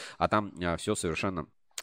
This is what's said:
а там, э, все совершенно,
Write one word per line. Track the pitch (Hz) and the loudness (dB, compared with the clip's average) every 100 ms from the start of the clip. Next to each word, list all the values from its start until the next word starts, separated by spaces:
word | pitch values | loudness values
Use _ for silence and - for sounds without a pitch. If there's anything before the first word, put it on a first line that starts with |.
| - - | -14 0
а | 85 | 2
там, | 107 101 - | 4 0 -2
э, | 90 85 | -2 0
все | - 107 | 0 0
совершенно, | 87 78 101 90 73 _ _ - | 0 0 -2 -2 -6 _ _ -12